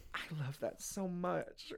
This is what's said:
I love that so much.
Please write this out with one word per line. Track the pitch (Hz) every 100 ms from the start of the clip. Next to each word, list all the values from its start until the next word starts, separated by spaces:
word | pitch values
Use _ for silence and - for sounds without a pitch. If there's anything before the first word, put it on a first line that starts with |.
| -
I | - - 156
love | 135 143
that | - -
so | - - 190
much. | 175 175 165 - - -